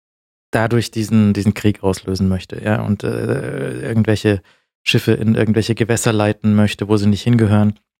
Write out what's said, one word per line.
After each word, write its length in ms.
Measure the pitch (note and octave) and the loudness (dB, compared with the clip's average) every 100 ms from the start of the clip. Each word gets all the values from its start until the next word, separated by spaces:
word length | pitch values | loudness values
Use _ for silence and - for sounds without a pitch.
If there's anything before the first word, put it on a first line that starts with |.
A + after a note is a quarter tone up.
| _ _ _ _ _ | _ _ _ _ _
dadurch 400 | A#2 A2 A#2 - | -2 0 0 -2
diesen, 420 | A2+ G#2 A2 G#2 | -6 0 2 2
diesen 200 | G2+ G2 | 2 -2
Krieg 280 | - G#2+ G2+ | 0 -2 0
auslösen 460 | F#2+ F#2 - F#2 F#2+ | -2 -2 -4 -2 0
möchte, 340 | F#2 - - | -2 -6 -8
ja, 180 | G#2 G#2+ | -2 -2
und, 220 | A2 G2+ | -2 -4
äh, 800 | A#2+ A2+ A2+ A#2+ C3 C#3 C3+ B2 | -4 -4 -4 -4 -6 -8 -8 -8
irgendwelche 600 | C3+ A2+ G#2+ G#2 G#2+ G2 _ _ _ _ | -4 0 0 2 0 -2 _ _ _ _
Schiffe 300 | - A#2+ - | 0 0 2
in 200 | A2 A2 | 0 2
irgendwelche 400 | A2+ A2 A2 G#2+ | 2 2 0 0
Gewässer 400 | A2 A2+ A#2 A#2+ | -2 0 0 0
leiten 400 | G#2+ G#2 - G#2+ | 2 0 0 2
möchte, 340 | G#2 G#2 - G2+ | 2 2 0 0
wo 80 | G#2+ | 2
sie 100 | G2+ | 2
nicht 160 | G2 | 0
hingehören. 560 | B2 A#2+ G#2+ G#2+ G#2 G#2 _ _ | 2 2 4 4 2 -2 _ _